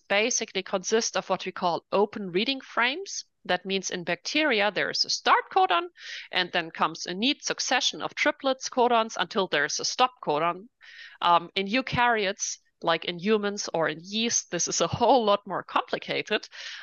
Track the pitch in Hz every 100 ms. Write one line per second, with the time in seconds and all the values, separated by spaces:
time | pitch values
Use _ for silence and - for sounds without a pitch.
0 | - 202 233 - 226 190 - 196 - 220
1 | - 196 - 185 190 - 180 160 - 196
2 | 208 220 190 175 226 269 - - 240 320
3 | 392 - - _ - 180 190 190 - 180
4 | 170 170 - 302 311 220 208 170 147 -
5 | - - 240 427 - 392 370 349 349 -
6 | - - - - 175 180 165 - 170 165
7 | - 180 247 294 - - - 254 - 160
8 | - - 294 - 269 262 - - 240 233
9 | 226 - 180 220 185 147 147 - - -
10 | 254 - - 147 170 175 226 _ - -
11 | - - 175 175 170 196 196 254 254 247
12 | 240 220 190 208 - - _ _ 170 165
13 | - 175 190 220 208 202 - 165 156 156
14 | 180 214 233 - - 175 160 156 170 -
15 | 233 262 208 202 196 170 - - 508 -
16 | - 143 - 214 - - - -